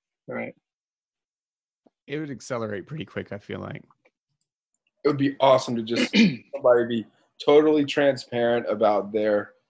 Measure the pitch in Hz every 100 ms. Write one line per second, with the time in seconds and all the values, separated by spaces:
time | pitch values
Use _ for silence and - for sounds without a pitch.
0 | _ _ - 120 - - _ _ _ _
1 | _ _ _ _ _ _ _ _ _ _
2 | - 151 151 117 - 120 110 101 - 156
3 | 95 101 87 101 - 98 98 - - _
4 | _ _ _ _ _ _ _ _ _ _
5 | 143 143 139 139 135 127 - 117 110 117
6 | - 202 202 120 - - 127 120 117 113
7 | - _ _ - - 147 156 151 139 151
8 | 143 123 - 120 117 117 104 104 107 104
9 | 101 107 107 104 - _ _